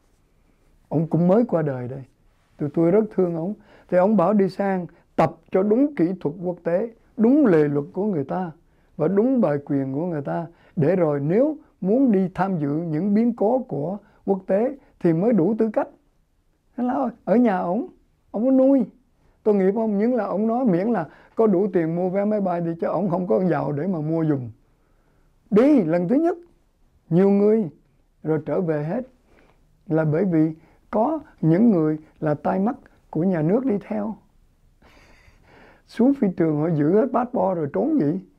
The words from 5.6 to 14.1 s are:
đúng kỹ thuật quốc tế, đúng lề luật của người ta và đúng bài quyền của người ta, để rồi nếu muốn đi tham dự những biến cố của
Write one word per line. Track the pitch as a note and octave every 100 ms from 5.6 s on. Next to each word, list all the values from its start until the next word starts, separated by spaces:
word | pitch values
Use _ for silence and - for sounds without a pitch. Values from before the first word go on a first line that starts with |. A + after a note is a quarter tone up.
đúng | G#3+ A3 C#4+ C#4+
kỹ | E3+ F#3
thuật | - F3
quốc | F3+ F3
tế, | E3+ F3 A#3 - _ -
đúng | A3+ C#4+ C4
lề | D#3+ D3+
luật | C#3+ D3
của | - G#3
người | F3
ta | C#3 F3 F3+ D3+ _ _ _ -
và | D#3
đúng | G3 A#3+ C4
bài | F3+ D3 C#3+
quyền | C#3 C3+
của | C3+ F3+
người | D#3+
ta, | C#3+ E3+ D#3+ - _ -
để | D3 F#3+
rồi | D#3+ C#3+
nếu | C#3+ F#3+ C#4+ D4 - _
muốn | F#3 A#3 C#4
đi | F#3+ F#3
tham | F#3 F#3+ F#3
dự | D3
những | D3+ E3+ D3+ G3+
biến | G#3 A#3+ A#3
cố | G3+ B3+ A3+
của | C#3+ D3+ G#3 -